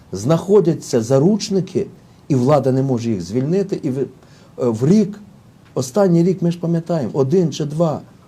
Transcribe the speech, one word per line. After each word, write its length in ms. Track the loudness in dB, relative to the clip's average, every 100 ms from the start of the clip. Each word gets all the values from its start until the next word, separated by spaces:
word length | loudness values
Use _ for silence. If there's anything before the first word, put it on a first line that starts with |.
| -14
знаходяться 920 | -6 0 0 4 4 4 -2 -2 -2
заручники, 840 | 2 2 4 2 0 -2 -2 -4 -6 -12 -20 -18 -2
і 80 | 0
влада 360 | 4 2 2
не 120 | 0
може 260 | 0 -2 -2
їх 120 | -4
звільнити, 580 | -2 -4 -2 -2 -2 -4
і 60 | -4
в, 100 | -4
е, 60 | -6 -8 -20 -20 -20 -4
в 320 | -2 0 2
рік, 320 | 2 2 -4 -18 -20 -20 _ -10
останній 500 | -8 -4 0 4 4
рік, 180 | 2 0
ми 100 | -2
ж 80 | -2
пам'ятаємо, 520 | -4 -4 -2 -4 -2
один 380 | -2 0 2 0
чи 120 | -2 -6
два 360 | -2 -2 -4 -10 -20